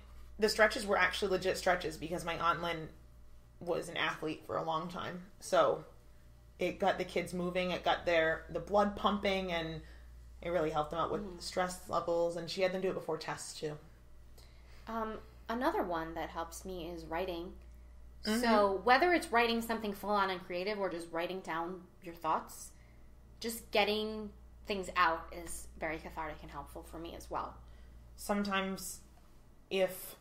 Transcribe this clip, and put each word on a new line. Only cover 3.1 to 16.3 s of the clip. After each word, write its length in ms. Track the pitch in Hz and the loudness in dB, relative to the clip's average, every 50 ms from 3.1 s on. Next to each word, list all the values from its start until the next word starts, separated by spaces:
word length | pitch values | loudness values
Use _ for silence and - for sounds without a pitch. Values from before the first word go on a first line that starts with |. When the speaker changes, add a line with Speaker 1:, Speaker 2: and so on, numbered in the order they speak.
| - - - - - - - - - - | -20 -20 -20 -18 -18 -20 -20 -20 -16 -8
Speaker 1:
was 300 | 175 175 165 - - 175 | -2 -2 -2 -2 -2 -4
an 80 | 165 | -2
athlete 460 | - 156 160 160 - 156 156 156 - - | -2 0 0 -2 -2 -4 -4 -4 -4 -6
for 80 | - - | -2 -2
a 60 | - 160 | -2 0
long 240 | 165 160 156 170 | 0 0 -2 -2
time. 360 | 180 175 175 - - 175 180 - - - - | -4 -6 -6 -6 -6 -8 -10 -12 -14 -18 -14
So 440 | - - 185 170 147 123 - - - - - - - - - - - - - - - - - | -4 2 6 6 8 6 6 2 -2 -10 -16 -20 -20 -20 -20 -20 -20 -20 -20 -20 -20 -14 -6
it 220 | - 180 180 180 - | -2 -2 -2 0 2
got 180 | 196 185 - | 4 4 4
the 60 | - 180 | 2 0
kids 300 | - - 175 175 175 180 | 0 0 -2 -2 0 -2
moving, 360 | 180 175 180 175 185 180 180 | -2 -2 0 0 0 0 0
it 120 | 170 - - | 0 0 2
got 220 | 175 165 - - | 2 2 2 4
their, 380 | 175 170 160 160 160 160 - - - | 4 4 6 6 4 2 0 -2 -6
the 100 | 170 165 | -6 -6
blood 360 | 160 - 196 208 208 202 202 | -2 2 4 4 4 4 2
pumping, 560 | - - 196 202 202 - 202 190 190 185 185 | 2 2 2 2 2 2 2 2 2 0 0
and 300 | 170 165 160 160 160 156 - - - - - - - - - - - - | 0 -2 -2 -2 -6 -8 -10 -12 -16 -18 -18 -18 -18 -18 -18 -18 -14 -8
it 80 | - 175 | -4 0
really 200 | 175 175 156 156 | 2 2 2 2
helped 200 | 160 151 147 - | 2 2 0 0
them 80 | 170 165 | 0 0
out 120 | 151 - | 0 0
with 100 | - 202 | 0 -2
Speaker 2:
Mm. 200 | 208 190 175 170 | -4 -6 -8 -10
Speaker 1:
stress 460 | - - - 185 180 180 180 - - - | -8 -4 0 0 0 0 -2 -6 -6 -2
levels. 460 | - 170 175 170 170 170 170 170 170 | -2 0 0 2 2 2 2 2 0
And 120 | 170 170 165 | -2 -6 -4
she 120 | - 190 | 0 2
had 100 | 185 185 | 2 2
them 100 | 185 185 | 2 2
do 80 | 185 185 | 0 0
it 40 | - | 0
before 220 | 175 - - 160 | -2 -2 -4 -4
tests, 420 | 156 - 160 147 - - - - - | -4 -4 -6 -6 -6 -8 -10 -10 -6
too. 180 | 160 151 151 - - - - - - - - - - - - - - - - - - - - - - | -6 -6 -6 -8 -12 -18 -20 -20 -20 -20 -18 -18 -18 -18 -18 -18 -20 -20 -20 -20 -20 -18 -18 -16 -10
Speaker 2:
Um, 280 | - 226 226 220 220 214 - - - - - - - | -6 -4 -2 -2 -4 -4 -8 -10 -14 -18 -14 -6 -4
another 340 | 233 247 262 330 403 403 247 | -2 2 2 2 4 2 2
one 300 | 180 170 160 165 165 165 | 2 0 -2 -2 -2 -4
that 140 | 170 156 | -4 -4
helps 360 | 160 | -4